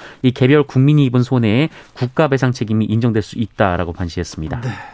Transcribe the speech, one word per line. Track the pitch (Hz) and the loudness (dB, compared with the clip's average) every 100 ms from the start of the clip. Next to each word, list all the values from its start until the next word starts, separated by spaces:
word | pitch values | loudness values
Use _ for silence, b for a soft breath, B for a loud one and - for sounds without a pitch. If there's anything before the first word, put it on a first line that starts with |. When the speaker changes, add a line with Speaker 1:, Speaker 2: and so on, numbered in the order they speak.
| B B | B B
Speaker 1:
이 | 127 | -2
개별 | - 127 151 | 2 4 4
국민이 | 143 131 139 151 131 | 2 2 4 4 4
입은 | 123 | 2
손해에 | 123 127 113 117 160 B B | 0 0 2 2 0 B B
국가 | - 123 - 156 | -6 -4 0 0
배상 | 131 131 | 2 0
책임이 | 123 107 110 107 | -2 -2 -2 0
인정될 | 113 120 110 | 0 0 0
수 | - - | -4 -6
있다라고 | 110 - 98 87 87 | -6 0 0 0 -4
판시했습니다. | 82 87 90 85 - 78 120 | -6 -6 -6 -8 -8 -8 -6
Speaker 2:
네, | 123 98 B | -6 -8 B